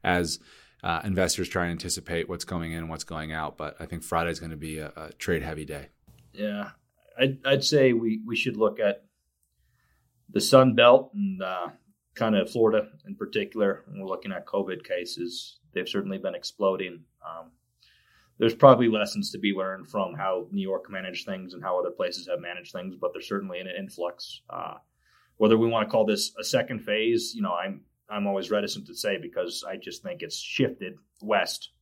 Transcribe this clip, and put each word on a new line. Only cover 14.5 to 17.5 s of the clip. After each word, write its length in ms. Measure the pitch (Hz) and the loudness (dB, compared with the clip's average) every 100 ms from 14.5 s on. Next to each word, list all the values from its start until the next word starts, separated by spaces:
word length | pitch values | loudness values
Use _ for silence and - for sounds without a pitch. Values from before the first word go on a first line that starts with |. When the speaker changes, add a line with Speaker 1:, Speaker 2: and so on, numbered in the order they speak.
| 101 92 90 | -4 -2 -6
Speaker 2:
cases, 760 | - 90 87 - 87 - - - _ | -6 -6 -6 -8 -8 -8 -14 -20 _
they've 160 | 95 90 | -6 -4
certainly 300 | 101 98 95 | -4 -4 -6
been 160 | 95 | -6
exploding. 680 | 87 - - 98 95 92 85 80 _ | -8 -12 -2 0 0 -4 -10 _ _
Um, 280 | 82 82 82 | -14 -14 -16